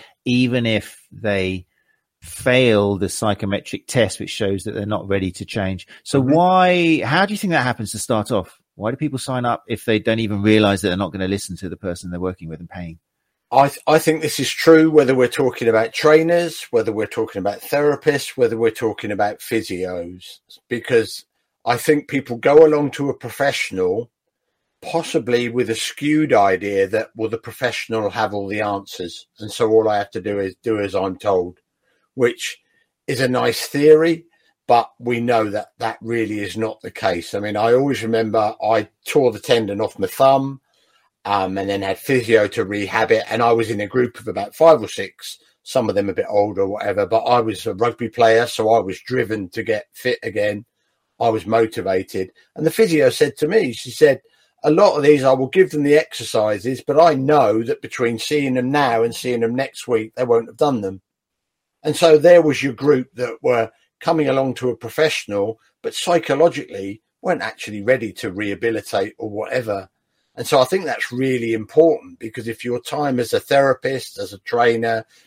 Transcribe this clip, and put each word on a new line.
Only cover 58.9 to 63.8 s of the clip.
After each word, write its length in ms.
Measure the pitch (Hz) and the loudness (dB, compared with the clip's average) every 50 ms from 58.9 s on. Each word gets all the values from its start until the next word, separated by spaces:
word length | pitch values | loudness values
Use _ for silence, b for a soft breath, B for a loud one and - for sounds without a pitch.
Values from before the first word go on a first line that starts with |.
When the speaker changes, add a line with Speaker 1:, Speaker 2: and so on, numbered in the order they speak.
| 117 113 | 2 2
Speaker 2:
and 120 | 117 117 113 | 0 0 -2
seeing 260 | - - 127 120 117 | -4 -4 -4 -2 -2
them 140 | 117 113 120 | -2 -2 -2
next 340 | 131 135 135 - - - 123 | -4 -4 -6 -8 -12 -4 -2
week, 260 | 120 113 113 110 _ | -2 -2 -2 -4 _
they 100 | 120 131 | -4 0
won't 240 | 120 117 117 113 113 | 2 2 2 0 -2
have 80 | - - | -2 0
done 240 | 151 147 131 110 | 0 0 0 -2
them." 180 | 98 95 95 95 _ _ _ _ _ _ _ _ _ _ _ _ _ _ _ _ | -4 -6 -8 -10 _ _ _ _ _ _ _ _ _ _ _ _ _ _ _ _
And 140 | - 156 143 | -6 -4 0
so 220 | - 175 165 156 151 | 4 6 6 8 8
there 240 | 143 175 175 170 | 8 8 8 8
was 200 | 160 151 131 - | 8 4 2 0
your 100 | 139 139 117 | -2 -4 -4
group 400 | - 135 147 147 131 127 - _ | 0 2 2 2 2 0 -4 _
that 280 | 120 123 117 - - | -6 -6 -6 -6 -2
were 280 | - 127 123 113 113 110 - _ | 0 0 2 2 0 -2 -6 _